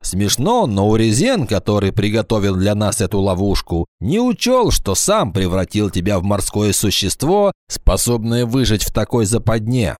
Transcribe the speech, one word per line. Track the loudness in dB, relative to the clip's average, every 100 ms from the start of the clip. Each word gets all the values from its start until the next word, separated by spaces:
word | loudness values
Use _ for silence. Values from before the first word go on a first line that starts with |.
Смешно, | -6 -2 -2 0 0 2 0
но | 2 2
Урезен, | 4 2 2 2 0 0
который | -2 0 0 0
приготовил | 0 -2 -2 0 0 0 0
для | 0
нас | 0 -2 -2
эту | -2 0
ловушку, | -2 0 0 -2 -2 -4 -4 _
не | -2 0
учёл, | 0 0 0 2 4
что | 2 0
сам | -2 0 0 0
превратил | 0 0 0 -2 0 0
тебя | -2 -2 -2
в |
морское | 0 -2 -2 0 0
существо, | 2 0 0 -2 -2 0 2 2 -2 _
способное | -2 0 2 0 0 0 0
выжить | 0 0 2 0
в | 0
такой | -2 -2 0
западне. | 0 0 0 -2 0 -2 -2 -4